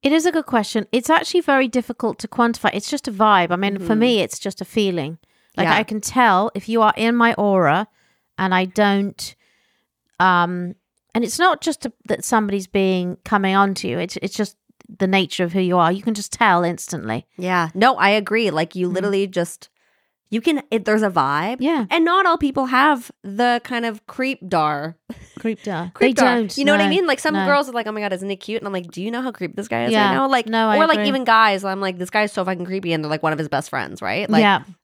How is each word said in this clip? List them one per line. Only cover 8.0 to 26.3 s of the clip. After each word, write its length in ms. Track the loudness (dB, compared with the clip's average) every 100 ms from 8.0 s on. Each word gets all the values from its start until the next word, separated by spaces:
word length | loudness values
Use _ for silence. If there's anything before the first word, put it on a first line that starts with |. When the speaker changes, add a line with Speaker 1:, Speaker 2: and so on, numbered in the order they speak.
| _ _ _ -6
Speaker 1:
and 160 | 0
I 120 | 0 0
don't, 720 | 2 2 2 -2 -8 -14 -16 _ _ _ _ _ _ _ _
um, 560 | 2 4 2 -2 -8 -12 _ _ _ -2
and 80 |
it's 160 | -2 2
not 220 | 2 2
just 260 | -2 -4 -8
a, 40 | _ -6
that 180 | -6
somebody's 440 | 0 0 0 -4 -2
being, 500 | 0 2 0 -2 -8 -4
coming 300 | 0 2 2
on 180 | 2 0
to 120 | -6
you. 100 | -6
It's, 200 | -6 -6
it's 140 | -8 -4
just 200 | -6 _ _ _ -20 -4
the 80 | 2
nature 360 | 2 0 -2
of 100 | -2
who 60 | 0
you 180 | 2 2
are. 120 | 2
You 120 | 0
can 100 | -4
just 180 | -4 -8
tell 320 | 0 4 4
instantly. 640 | 2 -4 -8 -8 -6 -8 -8 -10
Speaker 2:
Yeah. 320 | -2 -2 -2
No, 220 | 2 2 4
I 140 | 2
agree. 420 | 2 0 0 0
Like, 240 | 0 -2 -2
you 120 | -2
Speaker 1:
Mm. 60 |
Speaker 2:
literally 320 | -2 -2 -2 -2
just 440 | -2 -4 -8 -20 _ _ _ _ _ _
you 100 | -2
can, 220 | 0 -2 -2
it, 140 | -4 0
there's 180 | 0
a 60 | 2
vibe. 460 | 2 0 0 -2 -2
Speaker 1:
Yeah. 260 | -2 0 0
Speaker 2:
And 120 | 0 2
not 200 | 2 2
all 120 | 2
people 280 | 0 -2 0
have 460 | 2 2 2 -4 -18
the 380 | -10 -2 0 0
kind 220 | -4 -6 -4
of 220 | -8 -12
creep 320 | -6 -4 -4 -2
dar. 480 | 0 0 -2 -8 -12 _ -18 -18 -8
Speaker 1:
Creep 220 | -6 -6
dar. 300 | -6 -8 -8
Speaker 2:
<laughs> 20 |
Creep 220 | 0 0 4
Speaker 1:
They 60 |
Speaker 2:
dar. 120 | 2